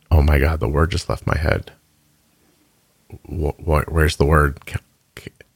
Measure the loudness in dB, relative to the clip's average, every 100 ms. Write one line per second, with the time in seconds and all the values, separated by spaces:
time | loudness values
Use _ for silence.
0 | _ 2 4 4 2 0 -2 0 0 -2
1 | -4 -6 -4 -2 0 -2 -4 -16 _ _
2 | _ _ _ _ _ _ _ _ _ _
3 | _ -20 -12 -6 -6 -4 -2 0 0 0
4 | 0 2 2 4 2 -2 -10 -12 -12 _
5 | _ -20 -20 -20 _